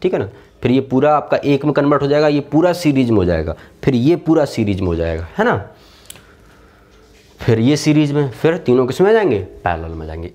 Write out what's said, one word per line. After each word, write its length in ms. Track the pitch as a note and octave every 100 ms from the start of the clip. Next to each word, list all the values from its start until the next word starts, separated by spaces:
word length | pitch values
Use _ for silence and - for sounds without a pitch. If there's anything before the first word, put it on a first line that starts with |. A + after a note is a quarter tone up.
ठीक 120 | F#3
है 60 | F#3
ना। 100 | G2+ - - _
फिर 80 | B2+
ये 100 | C3
पूरा 320 | C3 C3 D3 D3
आपका 220 | - C#3
एक 260 | C#3+ C#3+ D3+
में 80 |
convert 280 | D3 C#3+ C#3+
हो 60 | C#3
जाएगा, 200 | D3 D3+
ये 120 | D3 -
पूरा 220 | D3+ F3 F3
series 340 | D3+ C3+ A#2+
में 80 | G#2+
हो 80 | F2
जाएगा, 300 | E2 D#2+ D#2 - -
फिर 120 | C#3+ B2
ये 200 | C3+ F3
पूरा 280 | E3 D#3 C#3
series 340 | - G#2 F#2+
में 60 | F#2
हो 80 | E2
जाएगा, 320 | E2 D#2+ E2 -
है 80 | A#3
ना, 120 | C3 - - - - - - - - - - - _ _ _ _ _ _ -
फिर 200 | - A2+
ये 180 | A#2+ D3+
series 340 | D#3 D3+ D3
में, 180 | C#3+ C#3
फिर 260 | - D#3 E3+
तीनों 280 | C#3+ B2 B2
किस 140 | C3
में 80 | F#3+
आ 40 |
जाएंगे? 260 | A3+ F#3+ G#2
पैरेलल 540 | F2+ - F2+ E2 E2
में 140 | D#2+ D#2+
जाएंगे। 240 | D#2+ F2